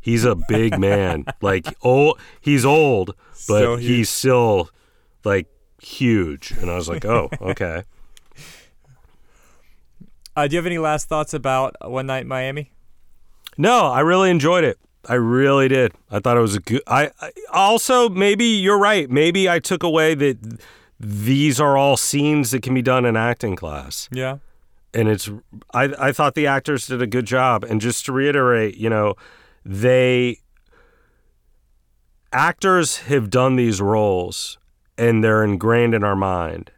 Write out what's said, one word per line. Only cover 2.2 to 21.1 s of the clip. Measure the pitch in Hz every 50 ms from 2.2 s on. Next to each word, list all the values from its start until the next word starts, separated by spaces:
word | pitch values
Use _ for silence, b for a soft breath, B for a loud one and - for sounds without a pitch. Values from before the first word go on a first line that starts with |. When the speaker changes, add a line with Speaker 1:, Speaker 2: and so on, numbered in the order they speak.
| B B B B
Speaker 1:
he's | B 143 147 139 113
old, | 131 143 156 156 143 127 104 92 90 98 B B B
but | B
Speaker 2:
Still | B B - 107 107 104 117 117
huge. | 120 120 120
Speaker 1:
he's | 123 120 113 -
still, | - - - 131 127 123 120 113 104 95 82 - _ _ _ _ _ _ _ _ _ _ _
like, | 104 101 98 85 _ _ _ _ _ _ _ -
huge. | - - - 135 123 113 104 90 80 71 71 - - -
And | - - 87
I | 87
was | 90 85 80
like, | 85 82 -
"Oh, | 104 117 117 - - -
Speaker 2:
<laughs> | 147
Speaker 1:
okay." | - 95 98 - 101 87 80 85 98 - - _ - - - - - _ - B B B B B B B B B _ _ 131 _ _ _ _ _ - _ _ _ _ _ _ _ _ _ - - _ _ _ - - - - - _ - -
Speaker 2:
Uh, | - 147
do | 147 139
you | 175
have | 165
any | 180 175 165
last | 160 156 151 151 - -
thoughts | 160 156 151 - -
about | 156 117 139 131 131 135 131 - - - 85
One | 123 131 131
Night | 135 135 131 123
in | 123
Miami? | 131 131 127 131 135 147 143 - _ - _ - - - - - - - - - - - _ - - -
Speaker 1:
No, | 147 202 247 240 196
I | 147 123 123
really | 147 160 180 185 190 185
enjoyed | 180 165 135 160 175 180 165
it. | 131 101 _ _ _ _ _ _ -
I | 123
really | 123 117 113 120 127 135 135 139 139 135 131
did. | 131 131 127 113 - - _ _
I | - 101
thought | 101 131 120
it | 120
was | 117 110 98
a | 104
good, | - - 110 135 -
I, | - 107 131 147 147 - _
I, | - - - - 427 - -
also, | 175 196 196 226 226 - - 262 247 240 233
maybe | 185 185 196 202 208 202 240
you're | 233 226 208 190 190 208 202
right. | 202 202 214 202 151 127
Maybe | 123 139 156 170 170 190 190 180
I | 175 170
took | - - 190 165 -
away | 170 156 160 156 156 160
that | 143 143 143 131 - 107 110 117 113 B B B B B B B _
these | 110 107